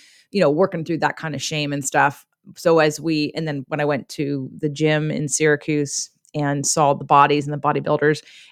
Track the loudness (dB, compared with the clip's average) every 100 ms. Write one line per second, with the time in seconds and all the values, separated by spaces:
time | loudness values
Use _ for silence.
0 | -18 _ _ 0 2 2 0 -2 -6 -2
1 | -2 -4 -8 -8 -6 -4 -4 -4 -2 2
2 | 2 0 _ _ -20 -4 2 4 4 0
3 | -2 -2 -2 -4 -6 -6 -6 -4 -2 -2
4 | -6 -6 -4 -4 -8 -6 -6 0 0 2
5 | 0 -2 -4 0 2 2 0 -2 -2 -6
6 | -10 _ _ -4 -2 0 0 2 2 2
7 | 4 6 6 4 0 -2 -2 -2 0 0
8 | 2 0 -4 -20 -20